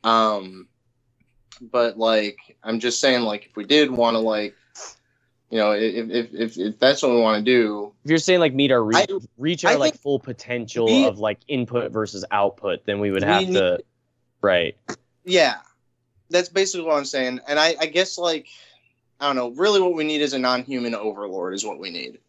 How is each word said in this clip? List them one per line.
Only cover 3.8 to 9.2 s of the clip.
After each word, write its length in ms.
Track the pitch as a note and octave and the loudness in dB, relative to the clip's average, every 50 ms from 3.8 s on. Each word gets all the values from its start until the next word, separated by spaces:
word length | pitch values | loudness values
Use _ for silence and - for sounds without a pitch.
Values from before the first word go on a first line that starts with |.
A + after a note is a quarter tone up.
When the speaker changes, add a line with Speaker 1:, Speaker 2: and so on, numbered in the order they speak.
| D3 C3+ | 4 4
Speaker 1:
wanna, 280 | B2+ A#2+ A#2 A#2 A2+ A2 | 2 2 2 2 2 2
like, 360 | A2 A2 G#2+ G#2+ G#2+ G#2 _ _ _ _ _ - - - - _ _ _ _ _ _ _ _ _ _ _ | 0 0 0 -2 -4 -6 _ _ _ _ _ -20 -18 -18 -20 _ _ _ _ _ _ _ _ _ _ _
you 80 | A2+ A2+ | -2 0
know, 140 | G#2 G#2+ | 2 2
if, 380 | G#2 G#2 A2+ A2+ F2+ A#2 A2+ A2 | 2 2 0 -2 -2 -4 -6 -4
if, 240 | F2 A#2+ A#2 - - | -4 -4 -4 -4 -6
if, 240 | F#2+ A#2 A2 - E2+ | -6 -6 -6 -4 -6
if 200 | - - A3 _ | -6 -6 0 _
that's 240 | - C3 C#3+ - | 4 4 4 4
what 100 | - C3 | 0 2
we 80 | A#2+ A#2+ | 2 4
wanna 220 | A2+ A2 G#2+ G#2+ | 4 4 2 2
do. 500 | G#2 B2 B2+ B2 A2+ G#2+ G#2 G#2 G#2 G#2 _ _ _ | 2 4 4 4 4 2 -2 -6 -10 -12 _ _ _
Speaker 2:
If 60 | C#3 | 0
you're 80 | D#3+ E3 | 0 2
saying, 220 | - - F#3 F3 | 4 4 4 4
like, 120 | E3+ D3 C3 | 4 2 2
meet 180 | C3+ C#3+ C3 | 2 2 4
our 100 | C3 A#2+ | 4 2
re-, 140 | A2 G#2+ A2+ | 2 4 2
Speaker 1:
I, 100 | E3+ G#3 - G3 F#3+ | 2 2 2 -2 -8